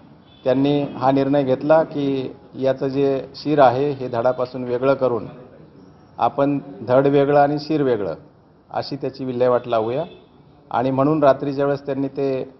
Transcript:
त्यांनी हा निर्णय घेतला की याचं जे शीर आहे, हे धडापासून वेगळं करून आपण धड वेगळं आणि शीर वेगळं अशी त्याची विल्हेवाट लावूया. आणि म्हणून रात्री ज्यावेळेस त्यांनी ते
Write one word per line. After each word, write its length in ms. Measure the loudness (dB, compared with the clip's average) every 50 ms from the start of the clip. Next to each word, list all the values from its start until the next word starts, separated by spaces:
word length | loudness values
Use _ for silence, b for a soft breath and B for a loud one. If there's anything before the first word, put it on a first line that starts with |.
| -20 -20 -20 -20 -20 -20 -16 -6 -2
त्यांनी 380 | 0 2 2 2 2 2 0
हा 300 | -2 -4 -4 -2 0 2
निर्णय 320 | 2 2 2 2 2 0 2
घेतला 400 | 0 0 0 2 4 4 4 2
की 520 | 0 -4 -4 -2 -2 -2 -2 -4 -6 -10 -16 -20 -16 -8 -4
याचं 280 | -2 -2 0 0 -2
जे 380 | -2 0 0 0 2 0 -2 -4 -8 -14
शीर 240 | -8 -4 0 4 6
आहे, 320 | 6 6 6 4 0 -2
हे 160 | -2 -4 -6
धडापासून 560 | -6 -4 0 0 0 0 0 -4 -6 -6 -8 -6
वेगळं 300 | -4 -4 0 0 0 0
करून 320 | 2 0 -2 -2 -2 -6 -8 -14 -18 -20 -20 -20 -20 -20 -20 -20 -20 -20 -20 -20 -20 -20 -14 -4
आपण 420 | -2 -2 0 0 0 0 0 0 -2 -6 -10 -14 -10 -2
धड 200 | 2 2 4 4
वेगळं 320 | 4 4 4 4 4 4 4
आणि 200 | 4 2 0 -2
शीर 240 | -4 -2 -2 0 0
वेगळं 320 | 0 0 0 -2 -6 -8 -10 -14 -20 _ _ _ _ _ _ _ -10
अशी 260 | -8 -8 -6 -6 -8
त्याची 300 | -8 -8 -8 -8 -8 -8
विल्हेवाट 420 | -6 -2 0 2 2 2 2 0
लावूया. 360 | -2 -2 -2 0 -2 -2 -4 -6 -8 -12 -20 -20 -20 -20 -20 -20 -20 -20 -20 -14 -6
आणि 200 | -4 -2 -2 0
म्हणून 320 | 0 2 2 2 2 4 4
रात्री 300 | 4 4 4 0 -6 -4
ज्यावेळेस 320 | -2 -2 -2 -2 -4 -4
त्यांनी 220 | -6 -6 -4 -4
ते 460 | -6 -4 -4 -4 -2 -2 -4 -6 -8 -14 -20